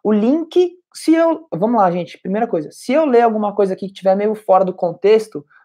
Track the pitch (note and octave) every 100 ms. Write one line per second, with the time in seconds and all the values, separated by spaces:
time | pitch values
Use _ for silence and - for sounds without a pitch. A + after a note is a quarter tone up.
0 | G#3 G#3 A3+ D#4+ E4 F4+ F4+ - _ -
1 | - E4 E4 D#4 - D#3+ G#3+ A#3+ F#3 F3+
2 | E3+ - F#3 G#3 A#3 E3+ D3+ - - C#4+
3 | D4+ A#3+ A#3 G#3+ G#3 G#3 G3 F#3 G3 -
4 | F#3+ G3 G#3+ G#3+ - F#3+ F#3 F3+ F3 E3
5 | G3 A3 A3 D3 - _